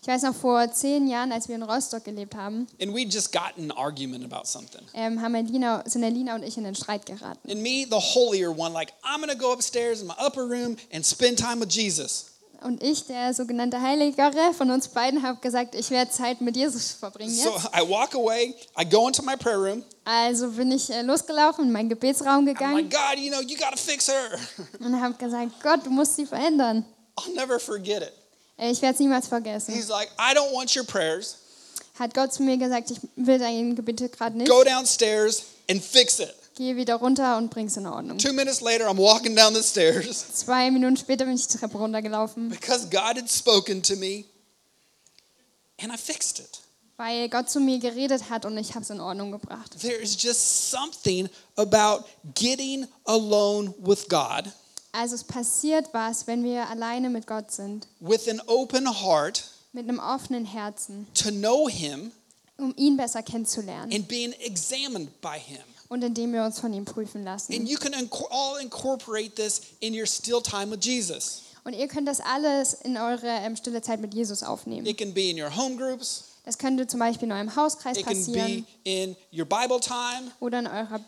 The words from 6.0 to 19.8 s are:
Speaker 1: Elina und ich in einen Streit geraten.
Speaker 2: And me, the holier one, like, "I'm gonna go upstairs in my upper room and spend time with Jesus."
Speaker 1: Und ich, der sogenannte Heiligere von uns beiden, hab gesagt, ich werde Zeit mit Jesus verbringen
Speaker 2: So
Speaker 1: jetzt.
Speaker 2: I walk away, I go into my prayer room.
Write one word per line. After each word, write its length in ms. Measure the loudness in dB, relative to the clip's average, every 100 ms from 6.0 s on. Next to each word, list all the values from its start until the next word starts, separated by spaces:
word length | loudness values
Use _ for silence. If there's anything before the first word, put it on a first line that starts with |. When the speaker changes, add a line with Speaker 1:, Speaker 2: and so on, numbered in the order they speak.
Speaker 1:
Elina 320 | 0 -2 -4 -6
und 80 |
ich 120 | -8 -8
in 80 | -8
einen 80 | -8
Streit 320 | -6 -8 -8
geraten. 420 | -14 -14 -16 -10
Speaker 2:
And 100 | -6
me, 240 | -2 -2 0
the 60 | 0
holier 560 | 4 4 4 4 0 -2
one, 160 | -4
like, 220 | -4 -8 -6
"I'm 160 | -6 -4
gonna 120 | -4
go 180 | -2 0
upstairs 500 | 0 -2 0 -2 -2
in 60 | -6
my 60 | -2
upper 200 | -2 -2
room 340 | -4 -2 -4 -6 -10
and 100 | -2
spend 360 | -2 4 2 2
time 200 | -2 -2
with 140 | -2
Jesus." 540 | 0 0 0 -4 -6 -8 _ _ -12
Speaker 1:
Und 200 | -6 -2
ich, 240 | 0 -2 -4
der 260 | -4 -2
sogenannte 480 | -2 -4 -2 -2 0
Heiligere 720 | 0 4 2 6 4 6 4 4
von 140 | 2
uns 200 | 2 0
beiden, 340 | 0 2 2
hab 180 | -2 -2
gesagt, 320 | -2 -2 -2
ich 160 | -6 0
werde 220 | 0 0
Zeit 280 | 0 -2 0
mit 160 | -2 0
Jesus 360 | 0 0 -6
verbringen 420 | -8 -12 -10 -4
Speaker 2:
So 160 | 0 2
Speaker 1:
jetzt. 160 | 0 0 2
Speaker 2:
I 140 | 2
walk 240 | 2 2
away, 400 | 2 2 2 0 -2 -12 -4
I 60 | 6
go 200 | 6 6
into 160 | 2
my 120 | -2 0
prayer 220 | 2 2
room. 260 | 0 -2